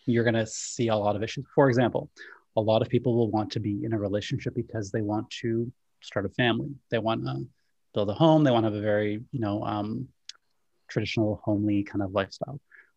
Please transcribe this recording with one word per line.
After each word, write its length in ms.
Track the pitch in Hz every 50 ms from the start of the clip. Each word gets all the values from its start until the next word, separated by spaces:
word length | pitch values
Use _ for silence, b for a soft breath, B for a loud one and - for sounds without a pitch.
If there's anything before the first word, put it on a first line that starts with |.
| _
you're 160 | 127 117 117 110
gonna 220 | 120 113 113 110
see 400 | 107 - - - - - - 117 113
a 80 | 110
lot 200 | 107 101 104 104
of 80 | 101 110
issues. 200 | 113 - 139 131 - -
For 120 | 156 139 135
example, 400 | 117 127 120 107 - - - - B B B B B B B _ _
a 40 | 113
lot 220 | 104 110 110 113 117
of 60 | -
people 280 | 123 120 120 123 117
will 160 | 117 117 104 107
want 180 | 107 - - -
to 80 | 117
be 240 | 104 104 101 110 127
in 80 | 113 113
a 40 | 107
relationship 560 | 104 95 101 104 - - 139 127 - 127 -
because 380 | 123 113 - - 113 101 95 -
they 100 | 113 107
want 260 | 104 110 110 110 - - - -
to 300 | 117 113 117 120 127 - _ _ _ _ _ -
start 220 | - - 104 98
a 40 | 98
family. 400 | - - 127 117 113 117 139 143 139 - _ _
They 80 | 123 113
wanna 420 | 104 113 113 117 131 131 131 135 135 - _ _ _ _ _ _ _ _ -
build 160 | 110 104 101
a 40 | 101
home. 300 | - 165 160 160 156 151
They 80 | 131 120
wanna 160 | 113 110 107
have 60 | 104
a 40 | 104
very, 440 | 104 107 104 104 104 104 104 110 123 - -
you 80 | 113
know, 240 | 110 101 104 107 117
um, 440 | 110 107 104 104 107 113 127 131 - _ _ _ - - _ _ _ _ _ _ _ _ _ _ -
traditional 520 | - 117 107 104 - 117 107 107 104 - -
homely 380 | 110 104 101 104 104 101 101 101
kind 200 | - - 101 101
of 100 | 92 95
lifestyle. 480 | 101 95 92 - - - - 143 147 - b b b b b b